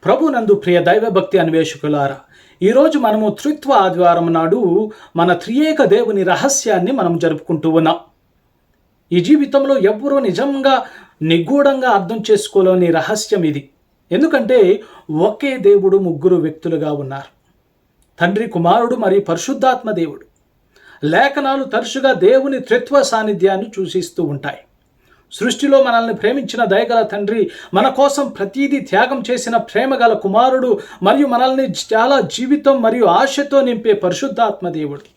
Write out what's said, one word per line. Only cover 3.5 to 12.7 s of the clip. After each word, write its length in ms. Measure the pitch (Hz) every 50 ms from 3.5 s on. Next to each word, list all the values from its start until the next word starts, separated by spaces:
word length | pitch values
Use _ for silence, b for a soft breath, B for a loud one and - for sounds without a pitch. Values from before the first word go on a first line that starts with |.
| 302 - - 262 269 226 190
ఆదివారం 420 | 185 170 170 180 175 170 170 170 170 165 165
నాడు 240 | 160 165 185 247 226 180 170 196 220 214 B B B B B 165
మన 100 | 170 175 175 170 -
త్రియేక 380 | - 226 262 302 311 311 311 269 196 190
దేవుని 280 | 226 240 214 214 196 185 170
రహస్యాన్ని 640 | 175 175 - 277 269 - - 233 208 180 175 202 269 262
మనం 140 | 214 170 170 165 165
జరుపుకుంటూ 460 | 165 160 151 - - 175 156 - 165 160 165
ఉన్నాం. 200 | 160 160 - - - _ _ _ _ _ _ _ _ _ _ _ _ _ _ _ _ _ _ _ _ _
ఈ 100 | 170 180 170 180
జీవితంలో 480 | 302 294 285 269 - 277 277 277 277 247 185 196
ఎవ్వరూ 260 | 214 214 269 285 277 277 254 214
నిజంగా 460 | 175 170 247 277 277 269 262 269 269 262 B B B B B B B B 156 160
నిగూఢంగా 580 | 165 170 170 - 262 285 285 277 277 262 254 247 226 196
అర్థం 220 | 185 170 220 226 214 -
చేసుకోలేని 600 | 220 208 - - - 196 185 185